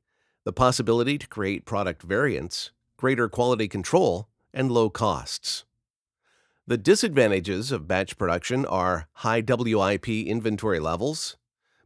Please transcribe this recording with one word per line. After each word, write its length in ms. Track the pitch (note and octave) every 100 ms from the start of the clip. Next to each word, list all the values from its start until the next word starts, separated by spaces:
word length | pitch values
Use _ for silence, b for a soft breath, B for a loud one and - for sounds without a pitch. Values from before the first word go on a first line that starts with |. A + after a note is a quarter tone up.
| _ _ _ _ -
the 60 |
possibility 680 | G2 B2+ A#2+ A2+ A#2 A#2+ C#3+
to 80 | C3+
create 360 | - G2 G2+
product 380 | - G2+ F#2 D#2+
variants, 720 | F2 G2+ C#3+ D2+ E2+ - - _ _ -
greater 320 | B2+ B2+ A2+
quality 380 | - B2 A#2 G#2
control, 600 | G2 F2+ F3 D3 F2 A2 _ _
and 200 | C3 C3
low 180 | A#2+ A2
costs. 760 | - G#2+ D2 - - - - - _ _ _ _ _ _ _ _ _ -
The 140 | A#2
disadvantages 920 | G2+ G#3+ - C#3 A2+ F#2+ F2+ F#2+ B2+
of 160 | A#2 D2+
batch 300 | F#2 F#2+ -
production 480 | F#2 F2 - B2+ C#3
are 440 | F#2 F2+ F2 D#2+ -
high 240 | A2 A#2
W 380 | A2 A#2+ A#2+ G#2+
I 180 | G2 G2
P 260 | - A2
inventory 560 | G2+ A#2 A2 G#2 A2 E2+
levels, 580 | D#2 E2+ B2+ D#3+ - - _ _ _ _